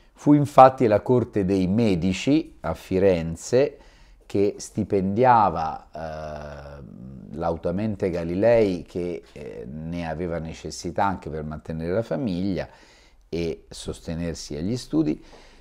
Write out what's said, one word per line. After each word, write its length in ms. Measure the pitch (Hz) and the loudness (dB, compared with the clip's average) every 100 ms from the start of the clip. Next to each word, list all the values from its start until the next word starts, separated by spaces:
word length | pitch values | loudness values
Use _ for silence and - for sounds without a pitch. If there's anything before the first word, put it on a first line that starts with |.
| _ | _
Fu 220 | _ - | _ 4
infatti 520 | 147 143 - 131 131 120 | 4 6 10 10 8 4
la 140 | 104 | 4
corte 440 | - 127 113 107 | 4 2 2 0
dei 220 | 95 98 90 | 2 2 2
Medici 920 | 104 113 90 92 92 - 151 - - | 2 2 2 0 0 2 0 0 -6
a 140 | - | -8
Firenze, 1040 | 82 - 92 95 87 82 82 - 123 143 - - - - - - | -8 -2 2 4 4 0 -8 0 2 2 -2 -18 -20 -20 -20 -6
che 300 | 101 101 - | 0 0 -2
stipendiava, 1300 | - - 98 101 95 101 127 117 101 82 80 67 - | -6 -6 -2 0 0 2 4 6 4 0 -4 -8 -12
eh, 1400 | 78 80 78 78 76 73 73 71 71 62 50 62 67 50 71 | -12 -10 -10 -10 -12 -12 -14 -16 -18 -18 -18 -18 -18 -14 -6
lautamente 760 | 82 82 87 87 110 98 98 | -4 -2 -2 -2 -4 -2 -2
Galilei, 720 | 87 82 90 110 117 104 87 | -2 -4 2 4 6 4 0
che, 400 | - 95 87 85 - | -6 -6 -6 -6 -12
eh, 340 | - 67 50 62 | -16 -16 -14 -12
ne 400 | 76 82 85 82 | -10 -8 -6 -6
aveva 320 | 78 87 82 | -6 -4 -6
necessità 680 | 80 78 80 - 90 82 | -8 -10 -12 -10 -6 -2
anche 260 | 101 90 - | -2 -2 -6
per 140 | 76 | -8
mantenere 480 | 76 78 - 80 82 | -8 -10 -10 -8 -4
la 100 | 95 | -2
famiglia 680 | 117 160 131 87 95 85 71 - - _ _ _ _ | -2 -4 -4 -2 -2 -4 -6 -14 -20 _ _ _ _
e 340 | 82 82 71 - | -6 -4 -6 -12
sostenersi 880 | - - - - 80 85 80 - 73 | -14 -12 -10 -8 -6 -6 -8 -10 -8
agli 200 | 87 123 | -6 -6
studi, 460 | - 151 151 - - - - - | -2 -2 0 -4 -10 -20 -20 -20